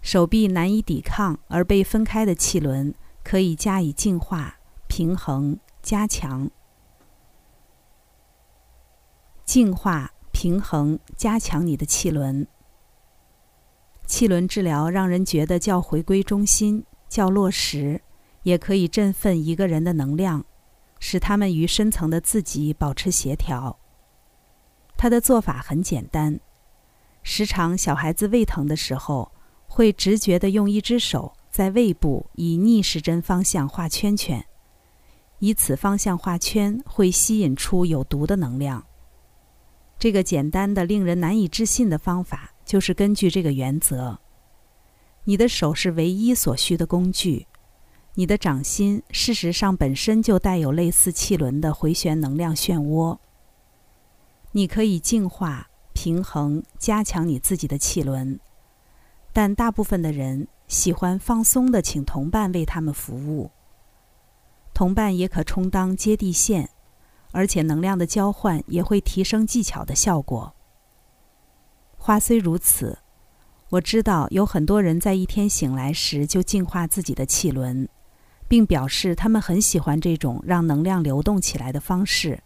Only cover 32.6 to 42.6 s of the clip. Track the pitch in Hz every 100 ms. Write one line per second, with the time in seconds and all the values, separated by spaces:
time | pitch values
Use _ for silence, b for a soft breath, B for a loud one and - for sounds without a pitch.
32.6 | 214 226 190 165 147 170 - 180 190 185
33.6 | 151 - 165 - 202 202 - 127 - -
34.6 | b b b b b b b b 202 214
35.6 | - 135 202 202 208 175 - 175 - 214
36.6 | 202 220 - - 185 180 - 220 170 135
37.6 | - 185 175 156 - 143 156 196 139 127
38.6 | 143 123 - - - _ _ _ _ _
39.6 | _ _ _ - 226 196 180 160 147 185
40.6 | 202 196 175 208 180 175 170 220 190 -
41.6 | 220 - 233 156 - 180 175 - - _